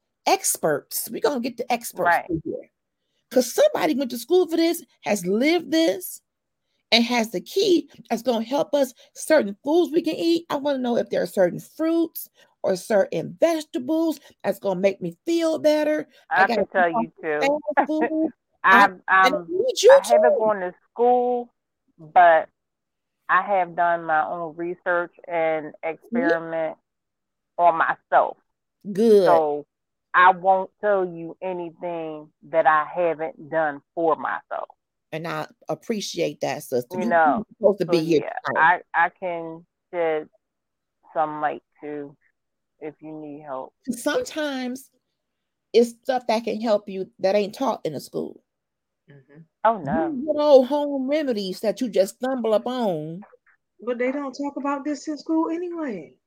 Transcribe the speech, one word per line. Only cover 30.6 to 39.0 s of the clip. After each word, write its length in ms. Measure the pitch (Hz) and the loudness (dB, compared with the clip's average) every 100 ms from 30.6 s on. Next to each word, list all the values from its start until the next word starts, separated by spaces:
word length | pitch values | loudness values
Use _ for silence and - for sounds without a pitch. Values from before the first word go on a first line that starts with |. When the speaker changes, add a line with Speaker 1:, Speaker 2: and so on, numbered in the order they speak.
| 190 _ | 0 _
Speaker 2:
tell 240 | 208 196 180 | 0 0 0
you 300 | 165 165 - | -6 -12 -10
anything 880 | 185 180 170 170 180 170 160 151 151 _ | -8 -8 -10 -10 -8 -8 -8 -12 -16 _
that 220 | 151 160 156 | -4 2 4
I 200 | 156 151 | 2 0
haven't 640 | 180 170 151 160 - 147 | -2 -2 -2 -8 -12 -6
done 320 | 160 156 143 _ | -2 -2 -6 _
for 220 | - 165 143 | -2 0 0
myself. 540 | 120 90 - - - _ _ _ _ | -2 -8 -8 -10 -10 _ _ _ _
Speaker 1:
And 160 | 160 165 | -10 -8
I 200 | 156 - _ - | -8 -10 _ -10
appreciate 720 | 156 - 214 - 175 151 - | -8 -6 -6 -6 -4 -4 -4
that, 220 | 143 131 | -6 -6
sister. 340 | - 123 - - | -4 -4 -4 -4
Speaker 2:
You 80 | 226 | 0
Speaker 1:
You, 40 | |
Speaker 2:
know, 280 | 170 156 120 | 2 2 0
Speaker 1:
you're 80 | - - | -4 0
supposed 220 | 214 202 | 0 2
to 60 | 170 | 0
Speaker 2:
so 60 | |
Speaker 1:
be 120 | 175 165 | 0 2
here 160 | 156 | 0
Speaker 2:
yeah, 80 | - - 143 | 0 -8 -4
Speaker 1:
tonight. 160 | 139 160 180 - | 2 4 2 -2
Speaker 2:
I, 100 | 160 | -2